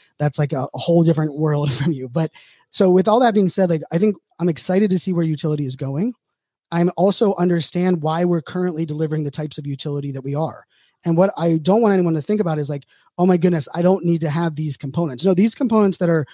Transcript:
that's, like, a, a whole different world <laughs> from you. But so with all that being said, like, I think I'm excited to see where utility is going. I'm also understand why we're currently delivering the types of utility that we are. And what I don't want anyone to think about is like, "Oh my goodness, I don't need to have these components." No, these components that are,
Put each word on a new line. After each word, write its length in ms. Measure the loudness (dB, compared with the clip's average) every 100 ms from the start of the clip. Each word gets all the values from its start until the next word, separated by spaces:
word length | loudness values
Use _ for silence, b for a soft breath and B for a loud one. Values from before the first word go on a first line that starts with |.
| b b
that's, 200 | -4 -2
like, 140 | -4
a, 160 | -4 -6
a 40 | -6
whole 240 | 2 4
different 320 | 4 2 0
world 380 | -2 -2 0 -2
<laughs> 80 | -2
from 120 | -2
you. 160 | -2 -4
But 220 | -4 -4 b b b b
so 220 | 0 4
with 180 | 4 4
all 120 | 4
that 140 | 4
being 140 | 4 2
said, 220 | 2 0
like, 120 | 0 -2
I 80 | 0
think 180 | 0 0 _ -4
I'm 120 | -2
excited 400 | -2 -2 0 2
to 80 | 0
see 140 | -2
where 100 | -2
utility 400 | 0 -2 -2 -2
is 100 | -4
going. 380 | -6 -6 -4 -4 -6 _ _ _ _ -6
I'm 220 | 0 0 2
also 380 | 0 2 0
understand 680 | 0 0 0 -2 -2 0 0
why 240 | -2 -2 0
we're 160 | -2
currently 420 | -4 -4 -4 -4
delivering 400 | -6 -4 -4 -4
the 60 | -6
types 260 | -6 -8 -8
of 100 | -8
utility 460 | -8 -6 -6 -6
that 100 | -8
we 140 | -6 -4
are. 300 | -4 -6 -20 _ _ _
And 120 | 0 2
what 160 | 2 2
I 180 | 0 0
don't 240 | 2 2
want 140 | 4
anyone 200 | 2 2
to 80 | -2
think 180 | -2 -2
about 180 | -2 -2
is 120 | -4
like, 140 | -6 -10 b b 0
"Oh 100 | 4
my 120 | 4
goodness, 280 | 4 2 -2
I 80 | 0
don't 220 | 2 2
need 160 | 2 0
to 100 | 0
have 240 | -2 -2
these 220 | -4 -6 -6
components." 480 | -6 -4 -4 0
No, 80 | 2
these 220 | 4 2
components 440 | 2 0 4 2 2
that 120 | 0
are, 160 | 0 -2